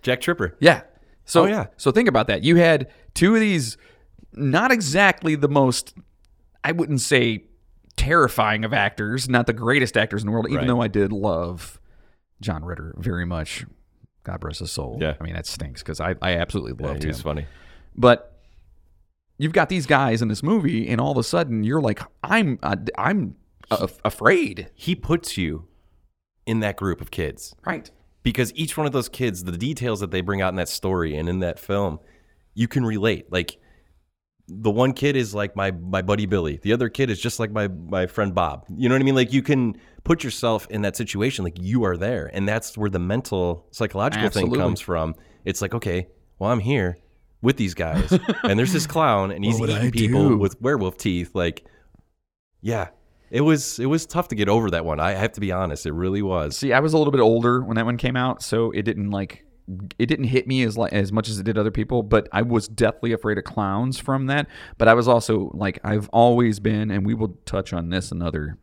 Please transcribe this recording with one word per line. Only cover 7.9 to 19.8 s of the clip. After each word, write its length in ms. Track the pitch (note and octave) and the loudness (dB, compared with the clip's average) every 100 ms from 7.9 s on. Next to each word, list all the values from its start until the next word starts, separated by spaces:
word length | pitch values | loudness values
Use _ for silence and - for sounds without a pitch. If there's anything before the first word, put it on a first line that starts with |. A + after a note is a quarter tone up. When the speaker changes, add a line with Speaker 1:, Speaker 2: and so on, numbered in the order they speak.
| - | -4
Speaker 2:
terrifying 680 | C3+ E3+ C3 - A2 G#2+ | 2 4 4 4 2 2
of 80 | A2 | 0
actors, 560 | G#2 G2+ - G#2+ B2 B2+ | 2 0 0 -4 -4 2
not 180 | B2 A#2+ | 2 2
the 60 | |
greatest 440 | A2+ A#2 C#3 B2+ A#2 | 0 2 2 2 2
actors 260 | A2 G2+ | 0 -2
in 40 | G#2 | -2
the 60 | |
world, 140 | A2+ A2 | -2 -2
even 120 | D3 | 0
Speaker 1:
Right. 80 | D3 | 0
Speaker 2:
though 140 | B2 | 2
I 80 | A2+ | 0
did 240 | G2+ G2 | 0 0
love 680 | G#2 G2+ E2 E2+ F2 - - - - - _ _ _ | 0 -2 -2 -4 -8 -14 -20 -20 -20 -20 _ _ _
John 240 | G2+ D#2 | -6 -6
Ritter 300 | E2 F2 D#2+ - | -8 -10 -12 -8
very 260 | E2+ F2 F2 | -6 -4 -4
much. 380 | F2 D#2 - - - _ _ _ _ | -4 -6 -10 -14 -20 _ _ _ _
God 180 | - F2+ | -12 -10
rest 160 | - D#2 | -10 -10
his 100 | E2 | -8
soul. 260 | - C2 A2+ | -8 -8 -4
Speaker 1:
Yeah. 140 | D#2 D2 | -4 -4
Speaker 2:
I 40 | |
mean, 100 | E2 | -8
that 120 | E2+ D#2 | -8 -10
stinks 360 | - D2+ B1 | -10 -10 -12
'cause 180 | - D2+ | -12 -6
I, 140 | E2 F2+ | -4 -2
I 100 | F#2 F2 | -2 -2
absolutely 380 | F2 G2+ A#1+ B1+ | -2 -4 -6 -8
Speaker 1:
Yeah, 100 | C#2+ | -6
Speaker 2:
loved 120 | C#2 | -4
Speaker 1:
he 60 | D#2 | -6
was 100 | B1+ | -4
Speaker 2:
him. 40 | |
Speaker 1:
funny. 220 | D2+ D2 D2 - - - - - | -6 -6 -8 -16 -20 -20 -20 4
Speaker 2:
But 440 | B2 A#2+ - - _ - _ _ _ _ _ _ _ _ | 6 6 2 -20 _ -20 _ _ _ _ _ _ _ _
you've 140 | D#3 | 0
got 160 | F3+ D#3+ | 2 2
these 180 | F#3 | 0